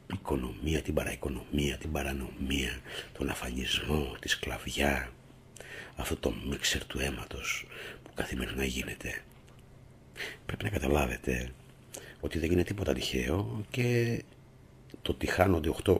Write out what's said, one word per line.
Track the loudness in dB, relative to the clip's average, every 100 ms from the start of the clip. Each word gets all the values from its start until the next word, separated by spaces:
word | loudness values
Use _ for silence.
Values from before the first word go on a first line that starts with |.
| -6
οικονομία, | -4 0 0 -2 -2 2 2
την | 2
παραοικονομία, | 0 0 -4 -4 -4 0 2 2 0
την | -2
παρανομία, | -2 -2 -4 -6 -4 0 0 0 -4 -8 -10 -8
τον | -4 -2
αφανισμό, | -2 -4 -2 0 0 2 2 2 -2
τη | -2
σκλαβιά, | -2 -2 -4 -4 2 2 2 -2 -10 -20 -20 -20 -18 -14 -12 -12 -6
αυτό | -4 0
το | 0 0 -4
μίξερ | 0 2 0 -2
του | -2
αίματος | -2 -2 -8 -6 -4 -4 -6 -12 -12 -12
που | -10
καθημερινά | -6 -4 -2 -2 -2
γίνεται. | -2 -2 -4 -6 -8 -8 -10 -20 -20 -20 -20 -20 -20 -20 -16 -12 -10 -10 -8
Πρέπει | -4
να | -2
καταλάβετε | 0 4 4 4 0 0 0 -2 -10 -18 -20 -16 -14 -14 -6
ότι | -2 0
δεν | 4
είναι | 6
τίποτα | 4 2 0
τυχαίο | 0 0 0 2 2 0 -4 -4
και | 0 2 4 2 0 -6 -16 -20 -20 -20 -20 -18 -8
το | -4
ότι | 0 2
χάνονται | 6 6 6 4
οκτώ | 2 6